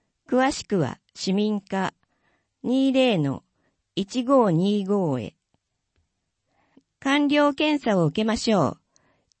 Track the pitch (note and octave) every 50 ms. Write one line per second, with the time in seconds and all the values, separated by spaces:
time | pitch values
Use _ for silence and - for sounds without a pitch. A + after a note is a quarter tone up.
0 | _ _ _ _ _ - B3+ B3+ B3+ C4+ - - - - G#3 F#3 D3 - - -
1 | _ _ - - - F#3+ F#3 G3+ G#3 G#3+ G#3+ G3+ - - G3 F#3+ F#3+ - - _
2 | _ _ _ _ _ _ _ _ _ _ _ _ - - B3 C4 C4+ C4+ B3+ C4
3 | C4 B3+ G#3+ E3+ D3 C#3 B2+ - - _ _ _ _ _ _ _ _ _ - -
4 | G3 G3 - B3+ B3 A#3 C#4 C4+ A#3 G3+ E3 D#3 F3+ G3+ G#3 G#3 G3 F#3 G#3 G3+
5 | F#3 D#3 C3+ B2 G#2 - - _ _ _ _ _ _ _ _ _ _ _ _ _
6 | _ _ _ _ _ _ _ _ _ _ _ _ _ _ _ _ _ _ _ -
7 | - C4+ C#4 D4 D4 C#4+ C#4+ D4 D4 D4 C#4 - D4+ D4+ D4+ C#4 - A#3 G3+ F#3
8 | E3 D3+ D3 - G#3+ A3+ G#3+ A3+ - A#3 A3 F#3 C#3+ A2+ - - _ _ _ _
9 | _ _ _ _ _ _ _ _